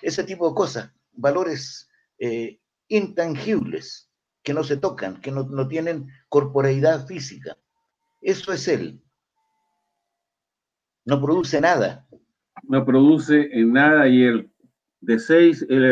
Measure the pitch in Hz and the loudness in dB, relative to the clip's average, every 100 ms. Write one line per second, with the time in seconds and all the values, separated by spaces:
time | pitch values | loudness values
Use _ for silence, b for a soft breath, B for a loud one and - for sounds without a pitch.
0 | 156 - 180 185 165 - 175 123 107 _ | -8 -6 -8 -4 -4 -2 -4 -6 -14 _
1 | _ - 139 160 185 139 - - - _ | _ -4 -2 -2 -2 -6 -12 -18 -20 _
2 | _ - 120 117 113 - _ _ - 214 | _ -10 -6 -6 -8 -14 _ _ -4 -2
3 | 190 - 165 139 202 196 - 80 - - | -2 -4 -4 -4 -4 -4 -4 -10 -12 -20
4 | _ _ _ _ - 147 143 139 - - | _ _ _ _ -8 -6 -4 -4 -4 -6
5 | 98 95 135 135 135 139 131 160 165 160 | -12 -12 -10 -8 -8 -6 -6 -6 -6 -8
6 | 135 b b 147 135 139 135 135 156 160 | -10 b b 0 0 0 0 2 2 0
7 | - 185 131 - - - _ _ _ _ | -4 -14 -14 -16 -18 -18 _ _ _ _
8 | _ _ - 190 - 175 175 123 85 71 | _ _ -4 -4 -4 -6 -2 -4 -4 -14
9 | _ _ _ _ _ _ _ _ _ _ | _ _ _ _ _ _ _ _ _ _
10 | _ _ _ _ _ _ _ _ _ _ | _ _ _ _ _ _ _ _ _ _
11 | - 139 143 175 160 151 170 160 95 - | -4 -2 0 -2 0 0 2 2 0 -6
12 | _ - _ _ _ - - 135 131 131 | _ -20 _ _ _ -18 -4 -2 2 4
13 | 143 156 - 151 143 123 113 127 147 151 | 6 4 4 2 2 2 2 4 4 4
14 | 135 127 123 113 - _ _ _ _ _ | 4 6 4 2 -4 _ _ _ _ _
15 | - 113 - 160 170 147 - 135 131 | -2 -2 4 6 6 4 0 2 6